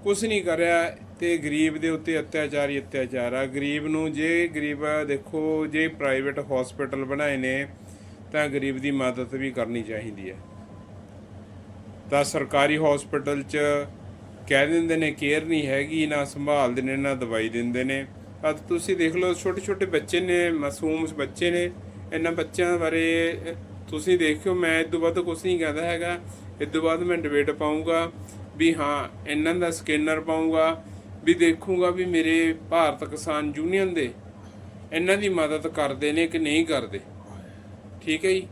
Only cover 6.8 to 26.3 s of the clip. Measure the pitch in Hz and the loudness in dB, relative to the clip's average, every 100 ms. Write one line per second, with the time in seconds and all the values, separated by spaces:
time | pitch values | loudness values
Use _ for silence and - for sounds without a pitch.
6.8 | 135 135 131 143 147 135 131 135 139 - | -4 -4 -2 0 0 0 0 0 -4 -10
7.8 | - - - - - 151 147 135 139 131 | -18 -18 -18 -18 -4 0 0 0 -2 -2
8.8 | 139 139 127 123 123 131 135 123 113 117 | 0 2 0 0 -6 -4 -4 -2 -2 -2
9.8 | 107 110 113 98 92 95 - - - - | -4 -6 -6 -10 -10 -12 -16 -18 -18 -18
10.8 | - - - - - - - - - - | -18 -18 -18 -18 -18 -18 -18 -18 -18 -18
11.8 | - - - 143 139 156 135 143 147 151 | -16 -16 0 2 2 -2 0 4 4 4
12.8 | 156 143 - 147 143 143 135 151 147 147 | 4 2 0 -2 0 -2 -2 0 2 2
13.8 | 143 - - - - - - 135 147 165 | -2 -12 -16 -16 -18 -18 0 4 4 4
14.8 | 165 160 156 151 143 151 156 160 139 135 | 2 2 2 0 2 2 2 0 2 0
15.8 | 147 160 151 147 139 143 143 147 127 123 | 0 0 2 0 -2 -4 2 4 4 2
16.8 | 131 135 139 131 120 113 113 117 120 123 | -2 0 0 -2 -2 0 0 0 -2 0
17.8 | 131 135 135 - - - 156 151 - 175 | 0 -2 -6 -14 -18 -2 -2 -2 -2 -2
18.8 | 170 180 160 175 180 170 190 185 202 190 | 0 2 2 2 0 0 -2 -2 -4 -2
19.8 | 190 156 - 180 180 175 175 160 143 139 | 0 0 0 0 2 2 4 2 -2 -2
20.8 | 160 156 156 - 185 - 175 175 175 180 | -2 0 -2 -2 -6 0 0 2 -2 -6
21.8 | - - - 160 170 170 156 - 175 175 | -14 -14 -6 -2 0 0 -2 0 2 2
22.8 | 160 165 165 165 165 170 160 - - - | 2 2 2 2 2 -2 -8 -10 -12 -14
23.8 | - 156 185 180 156 151 196 180 170 160 | -8 -4 2 4 4 2 0 2 4 4
24.8 | 156 170 165 170 175 160 185 175 160 147 | 2 2 2 2 -2 -2 0 0 0 0
25.8 | 170 170 170 175 - | -2 -2 -2 -4 -8